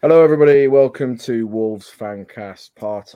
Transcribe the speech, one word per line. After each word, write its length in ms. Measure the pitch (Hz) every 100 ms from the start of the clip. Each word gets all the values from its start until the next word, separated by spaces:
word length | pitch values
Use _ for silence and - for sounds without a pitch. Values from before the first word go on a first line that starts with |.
| 147 165
Hello, 80 |
everybody. 460 | 160 151 147 143 139
Welcome 480 | 139 135 - 131 120
to 280 | - 117 110
Wolves 460 | 107 110 107 -
Fancast, 800 | _ 104 101 95 - 101 92 - _
part 380 | 107 104 101